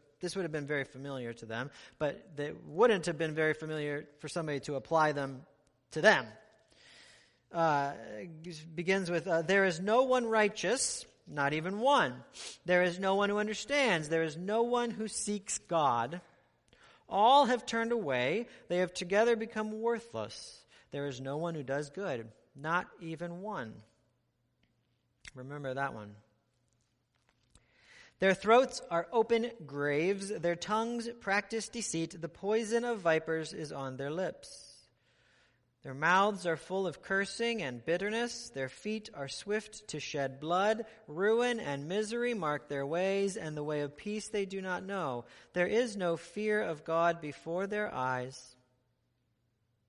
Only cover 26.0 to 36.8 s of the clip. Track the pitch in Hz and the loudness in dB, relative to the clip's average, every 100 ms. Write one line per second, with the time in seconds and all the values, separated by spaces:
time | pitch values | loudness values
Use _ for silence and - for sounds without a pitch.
26 | 104 104 _ _ _ _ _ _ _ _ | -12 -16 _ _ _ _ _ _ _ _
27 | _ _ _ _ _ _ _ _ _ - | _ _ _ _ _ _ _ _ _ -20
28 | - - 190 185 202 240 269 - - 170 | -20 2 4 4 6 6 6 0 -4 -2
29 | 170 240 220 233 233 - 147 143 143 143 | 0 2 4 2 0 -6 -10 -2 2 4
30 | 175 196 196 202 170 170 - 214 226 240 | 2 0 -4 -2 -2 -2 -2 -2 -2 -4
31 | 226 - 196 196 208 226 - 240 202 165 | -6 -8 -2 -2 0 -4 -6 -8 -4 -2
32 | 165 170 160 - 196 220 214 233 240 226 | -4 -6 -12 -6 0 0 2 0 0 0
33 | 170 160 160 160 151 - 151 151 135 131 | 2 2 2 -2 -4 -8 -8 -6 -6 -6
34 | 139 165 180 - - - - - _ _ | -6 -4 -4 -6 -14 -20 -20 -20 _ _
35 | _ _ _ _ _ _ _ _ 135 135 | _ _ _ _ _ _ _ _ -12 0
36 | 160 185 202 196 175 160 - 190 | 4 6 6 2 -2 -2 -2 -2